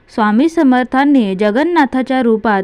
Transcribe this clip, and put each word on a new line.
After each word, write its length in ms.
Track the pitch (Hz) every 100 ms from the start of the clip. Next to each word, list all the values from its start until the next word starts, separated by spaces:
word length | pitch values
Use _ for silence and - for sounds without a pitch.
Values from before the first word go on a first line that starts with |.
| _
स्वामी 340 | - 214 214 330
समर्थांनी 880 | 339 285 247 254 262 294 277 208
जगन्नाथाच्या 880 | 185 208 214 330 339 269 262 254 262
रूपात 400 | 233 220 220 202